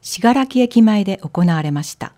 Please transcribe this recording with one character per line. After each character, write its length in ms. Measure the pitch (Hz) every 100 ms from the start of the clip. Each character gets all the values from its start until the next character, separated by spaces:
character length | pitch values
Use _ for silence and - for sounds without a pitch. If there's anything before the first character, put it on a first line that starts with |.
信 320 | - - 233
楽 260 | 262 262 254
駅 240 | 247 240
前 220 | 220 214
で 140 | 196 190
行 240 | 156 -
わ 180 | 175 165
れ 80 | 151
ま 120 | 143
し 140 | 156 -
た。 160 | -